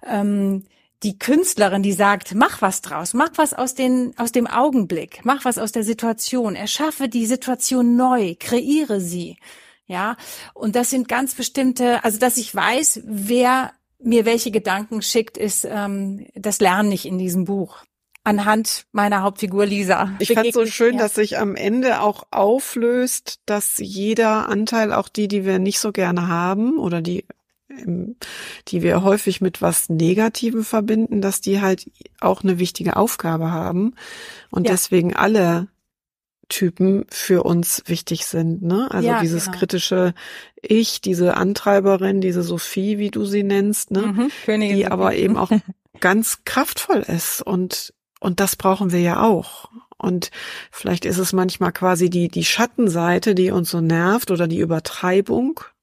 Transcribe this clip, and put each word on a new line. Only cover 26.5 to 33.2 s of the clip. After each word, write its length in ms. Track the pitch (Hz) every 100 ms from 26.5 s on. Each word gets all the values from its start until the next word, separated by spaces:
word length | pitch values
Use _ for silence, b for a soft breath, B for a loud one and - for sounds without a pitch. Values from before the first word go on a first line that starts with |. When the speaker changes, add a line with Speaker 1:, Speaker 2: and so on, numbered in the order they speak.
| 196 233 311
Speaker 2:
oder 240 | 220 170
die, 240 | 165 180 - - _ _ _
ähm, 460 | 277 247 175 180 240 B B B B -
die 160 | 180
wir 180 | 170 175
häufig 380 | 190 208 - 185
mit 200 | 185 -
was 280 | 175 165 -
Negativem 760 | 160 165 185 220 - 233 226
verbinden, 560 | 220 226 208 220 226 208
dass 200 | 196 196
die 200 | - 196
halt 280 | 196 185 - _ - _
auch 220 | - 185
eine 160 | 190 175
wichtige 360 | 180 - 165 -
Aufgabe 560 | 226 -